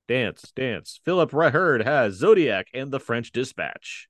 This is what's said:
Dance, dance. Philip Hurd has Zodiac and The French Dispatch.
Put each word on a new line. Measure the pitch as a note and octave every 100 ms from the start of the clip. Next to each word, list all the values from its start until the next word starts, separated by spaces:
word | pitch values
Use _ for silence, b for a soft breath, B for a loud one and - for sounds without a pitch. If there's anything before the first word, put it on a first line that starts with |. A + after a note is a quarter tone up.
| -
Dance, | B2+ A2 - - -
dance. | C3 F#2+ - -
Philip | - F3+ D#3
Hurd | C#3 E3 C#3+ F#3 B2
has | G#2+ D3 A2+ F#2
Zodiac | E3+ G#3 C#3 F#2+ -
and | B2+ C#3
The | C3+
French | - A#2 A2+
Dispatch. | B2 C3 - D2 - - -